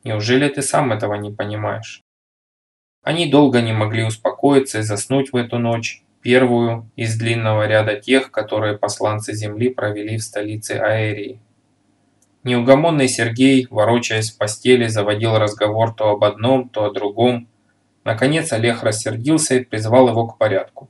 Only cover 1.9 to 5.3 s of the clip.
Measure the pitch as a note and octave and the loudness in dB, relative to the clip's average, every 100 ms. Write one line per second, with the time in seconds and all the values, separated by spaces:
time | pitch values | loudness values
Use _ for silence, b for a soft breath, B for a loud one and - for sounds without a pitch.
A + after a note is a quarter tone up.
1.9 | - _ _ _ _ _ _ _ _ _ | -20 _ _ _ _ _ _ _ _ _
2.9 | _ - D#3+ E3 C#3 C#3+ A#2+ A#2 A2 G#2+ | _ -6 -2 2 4 4 4 0 0 -2
3.9 | A2 A2+ A2 - - C#3+ C#3 C3+ G#2+ G#2+ | -2 -4 -4 -6 0 2 4 2 -4 -4
4.9 | G2+ - C3+ C3+ | -6 -2 -2 0